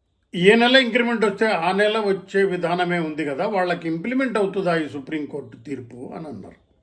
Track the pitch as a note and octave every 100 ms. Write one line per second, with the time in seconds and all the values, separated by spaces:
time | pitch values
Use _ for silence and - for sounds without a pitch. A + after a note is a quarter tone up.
0 | _ _ _ E3+ F#3+ A#3 A#3+ C4+ A#3+ A#3+
1 | A#3 A3+ G#3+ G3+ A3 F3 E3+ F#3+ G#3+ A3
2 | G3+ F#3+ - G3 F#3+ F3+ E3 F3+ F3 F3
3 | D#3 D3+ D3+ C3+ G3+ G3 F3+ F3 E3 E3
4 | G#3+ B3+ C4 G#3+ F#3+ G3 F3 E3 D3 C#3
5 | B2+ D3+ C#3+ D3 A#2 - D3+ B2+ A#2 B2
6 | C3 F3 D#3 - - - _ _